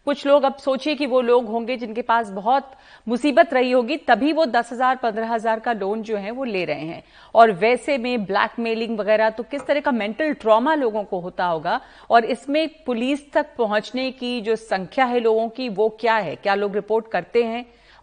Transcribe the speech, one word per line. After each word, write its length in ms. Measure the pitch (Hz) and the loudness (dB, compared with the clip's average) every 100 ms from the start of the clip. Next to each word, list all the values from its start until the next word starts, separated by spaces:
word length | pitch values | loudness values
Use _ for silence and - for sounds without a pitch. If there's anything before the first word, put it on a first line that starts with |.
| - | -6
कुछ 220 | 285 277 | -2 4
लोग, 160 | 285 | 4
अब 120 | 269 269 | 4 -2
सोचिए 400 | - 262 302 277 | -2 -2 -2 -2
कि 100 | 285 | 0
वो 160 | 254 | 0
लोग 240 | 233 240 226 | 4 2 2
होंगे 320 | 226 226 254 | -4 -6 -6
जिनके 240 | 226 220 | -8 -6
पास 280 | 233 226 214 | 0 0 0
बहुत 420 | 190 196 269 262 - - - - | -4 0 0 0 -14 -20 -14 -4
मुसीबत 460 | 240 294 262 - | -2 2 4 4
रही 180 | 262 254 | 4 2
होगी, 260 | 254 226 311 | 2 0 -2
तभी 360 | - 226 285 | 2 2 2
वो 120 | 311 320 | 2 2
दस 240 | 240 240 | 0 -2
हजार, 220 | 240 254 262 | -2 -2 0
पन्द्रह 320 | 233 214 226 | -2 -4 -2
हजार 320 | 226 226 220 | -2 -2 -2
का 140 | 240 | -2
लोन 280 | 226 190 220 | -4 -2 -4
जो 160 | 220 208 | -4 -6
है 140 | 196 | -6
वो 120 | 247 | -6
ले 220 | 262 190 160 | -4 -4 -4
रहे 160 | 143 | -6
हैं, 220 | 156 170 - - - 214 | -8 -12 -16 -20 0 6
और 160 | 226 | 6
वैसे 460 | 175 214 247 - 277 | 6 2 2 0 -2
में 280 | 240 247 185 | -2 -4 -2
ब्लैकमेलिंग 720 | 196 220 - 233 226 226 220 | 0 0 -2 -4 -2 -4 -2
वगैरह, 320 | 196 214 220 | 2 2 2
तो 140 | 220 | -2
किस 220 | 233 285 - | -8 -6 -2
तरह 140 | 294 | -2
का 120 | 294 | 0
मेंटल 420 | 233 208 214 311 | -2 -2 -2 -2
ट्रॉमा 420 | - 220 220 262 311 | -2 2 4 4 0
लोगों 280 | 240 214 | 0 -4
को 160 | 196 190 | -6 -6
होता 260 | 180 180 180 | -8 -4 -2
होगा, 360 | 165 165 240 - - - | -2 -2 -4 -6 -14 2
और 160 | 233 - | 4 4
इसमें 440 | 262 - 294 320 - - | -2 -2 -2 -2 -4 -6
पुलिस 480 | 233 247 285 - | -2 -2 -2 -2
तक 120 | 320 294 - | -2 -2 -2
पहुंचने 540 | 220 208 208 254 262 | -2 -2 -2 -6 -6
की 300 | 262 247 247 | -6 -6 -4
जो 140 | 208 220 | -4 -4
संख्या 500 | - 190 175 - 254 | -2 -6 -4 0 0
है 140 | 240 | 2
लोगों 300 | 226 220 226 | 2 2 0
की, 200 | 226 254 | -4 -6
वो 280 | 190 214 214 | 0 0 0
क्या 160 | 233 220 | 0 0
है? 200 | 170 123 | -2 -4
क्या 200 | 196 202 | -2 0
लोग 200 | 202 202 | 0 -4
रिपोर्ट 320 | 196 220 220 | -2 -4 -2
करते 360 | 180 - 233 | -6 -2 -2
हैं, 220 | 226 233 240 _ _ - | 0 -4 -10 _ _ -4